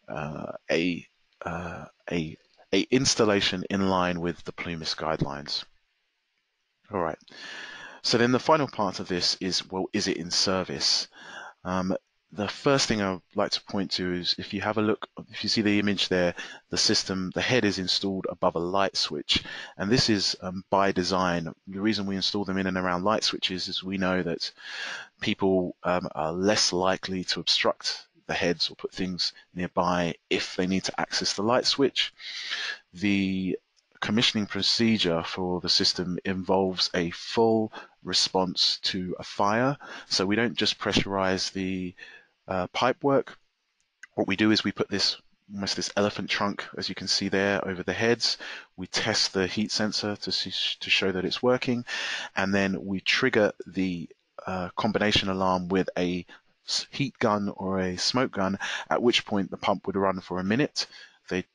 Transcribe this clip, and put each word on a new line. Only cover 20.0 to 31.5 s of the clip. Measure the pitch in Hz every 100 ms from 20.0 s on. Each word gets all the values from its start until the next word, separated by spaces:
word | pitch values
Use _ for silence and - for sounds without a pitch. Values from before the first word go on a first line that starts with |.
| 131
is, | 104 - -
um, | 92 92 -
by | 98 98
design. | 92 90 92 92 87 82 - -
The | 98
reason | 104 101 98
we | 98
install | 92 104 95
them | 95
in | 95
and | 92
around | 92 90
light | 95 107
switches | - - - 92 90
is | 87
we | 92 98
know | 92 92
that | 87 82 - - - - - - - _
people, | - 107 98 95 90 -
um, | 90 90 -
are | - 78
less | 85 95 107 -
likely | 90 92 95 - 92 87
to | -
obstruct | 85 - 110 - - - - _ _
the |
heads | 80 92 82 -
or | -
put | -
things | - 92 87 - - _
nearby | 90 90 - 90 90 85 - _
if | 85 - -
they | 92
need | 95 -
to | -
access | 82 - 92
the | -
light | 104